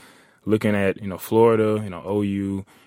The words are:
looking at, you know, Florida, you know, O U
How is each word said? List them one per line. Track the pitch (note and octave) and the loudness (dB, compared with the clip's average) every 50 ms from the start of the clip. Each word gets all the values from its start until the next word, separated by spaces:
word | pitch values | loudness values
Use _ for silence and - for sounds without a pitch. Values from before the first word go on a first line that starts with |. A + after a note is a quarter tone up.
| - - _ _ _ _ _ _ _ | -16 -20 _ _ _ _ _ _ _
looking | G2+ G#2+ G#2+ - G#2+ G#2 | 0 0 2 2 0 0
at, | G2+ G2 F#2+ F2+ - | 2 0 0 -2 -2
you | G#2+ | -6
know, | G2 F2+ E2 | -10 -10 -10
Florida, | - - A2+ A2+ A2+ A#2 A2+ A2 A2 G#2+ G#2+ G#2+ G#2+ | -6 0 4 4 6 6 6 4 2 0 0 -2 -4
you | G2 | -6
know, | F2 E2+ - | -10 -10 -8
O | F#2 G#2 G#2 G#2 | -4 -2 -2 -2
U | G2+ G2 G2 G2 G2 G2 G2 F#2+ - _ _ _ | -2 -2 -4 -4 -4 -6 -6 -8 -12 _ _ _